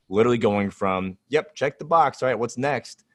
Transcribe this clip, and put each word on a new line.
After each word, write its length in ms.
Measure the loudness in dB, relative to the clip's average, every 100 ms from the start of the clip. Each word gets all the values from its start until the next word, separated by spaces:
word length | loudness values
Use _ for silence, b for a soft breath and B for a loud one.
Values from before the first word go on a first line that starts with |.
| -4
literally 300 | 2 4 4
going 320 | 2 2 -2
from, 460 | -2 -2 -2 -4 -10 -4
"Yep, 260 | -2 -2
check 240 | -4 -4 -4
the 60 |
box. 380 | 0 2 2 2
All 60 | -2
right, 100 | -2
what's 200 | -4 -4
next?" 460 | -2 -2 -6 -20 _